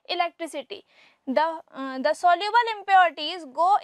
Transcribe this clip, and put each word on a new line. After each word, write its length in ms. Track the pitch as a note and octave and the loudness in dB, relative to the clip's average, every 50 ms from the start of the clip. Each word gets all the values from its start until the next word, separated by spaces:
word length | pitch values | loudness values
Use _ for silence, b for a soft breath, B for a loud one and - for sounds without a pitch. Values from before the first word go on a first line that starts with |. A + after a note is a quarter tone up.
| _ - | _ -8
electricity। 720 | F4+ F4 F4 E4+ _ - E4 D4 - D4 A#3 - G3+ F#3+ - b b b b b b b - | -4 -4 -4 -4 _ -10 -12 -10 -10 -12 -12 -12 -16 -18 -18 b b b b b b b -8
The, 200 | C#4 B3+ D4 D#4 E4 D#4+ E4 - _ - | -2 0 0 0 -2 -4 -8 -14 _ -14
uh, 240 | - C4+ C4+ C4 C4 | -12 -10 -10 -8 -4
the 140 | B3+ D4 D#4 | -2 -2 -2
soluble 560 | - - F4 F4 F4 G4+ G#4 G#4 A#4+ A#4+ A4+ | 2 2 2 2 2 0 0 0 0 0 0
impurities 760 | A4 G4+ F#4 G4 G4 F#4 F4+ E4+ C#4 D#4+ D4+ D4+ F4+ F#4 D#4+ C4 B3 | -4 -6 0 4 6 6 6 4 2 -4 -8 -8 -8 -8 -12 -8 -2
go 180 | D4 E4 F#4 G4+ - | 0 2 4 4 2